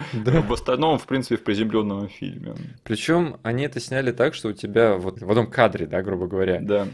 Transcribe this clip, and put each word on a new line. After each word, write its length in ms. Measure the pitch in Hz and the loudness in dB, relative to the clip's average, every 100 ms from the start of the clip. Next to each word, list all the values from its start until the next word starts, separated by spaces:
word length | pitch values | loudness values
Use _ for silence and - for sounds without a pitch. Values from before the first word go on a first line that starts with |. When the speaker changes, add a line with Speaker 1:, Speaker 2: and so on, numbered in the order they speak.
| - | -6
Speaker 1:
Да. 280 | 117 110 156 | -4 2 2
Speaker 2:
В 100 | 104 | 2
остальном, 460 | 117 - 127 160 143 | -2 0 0 2 0
в 80 | - | 0
принципе, 300 | 131 123 113 | -4 0 -2
в 60 | |
приземленном 640 | - 101 110 110 104 98 101 | 0 0 2 2 0 -2 -6
фильме. 460 | - 95 87 - - - - | -8 -10 -10 -12 -12 -14 -14
Speaker 1:
Причем 540 | - 110 - 170 165 - | -6 -2 2 2 2 -2
они 220 | 113 123 | -4 -2
это 160 | 143 135 | -2 -4
сняли 320 | - 131 131 | -4 -2 0
так, 240 | 117 135 - | 2 0 0
что 140 | 110 | -6
у 40 | |
тебя 420 | 101 107 107 117 95 | -6 -2 4 4 4
вот 160 | 92 104 | -2 -6
в 80 | 95 | 0
одном 180 | 110 107 | 2 2
кадре, 380 | - 113 90 104 | 4 4 2 -2
да, 140 | 90 | -2
грубо 240 | 95 92 90 | -2 -2 -2
говоря, 320 | 95 95 85 | 0 2 0
Speaker 2:
Да. 260 | 101 101 95 | 2 0 0